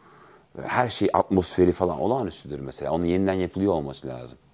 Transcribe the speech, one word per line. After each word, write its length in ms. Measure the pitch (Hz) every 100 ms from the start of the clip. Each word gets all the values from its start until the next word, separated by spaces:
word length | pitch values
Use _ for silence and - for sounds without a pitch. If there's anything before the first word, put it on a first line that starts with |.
| - - - - _ -
her 260 | - - 123
şey, 200 | - 101
atmosferi 600 | 92 - 95 87 - 90
falan 280 | 87 92 80
olağanüstüdür 600 | 87 131 101 - 71 73
mesela. 300 | 67 - 71
Onun 120 | 80
yeniden 280 | 87 90 95
yapılıyor 400 | 92 87 92 98
olması 340 | 85 69 67 67
lazım. 300 | 62 62 62 _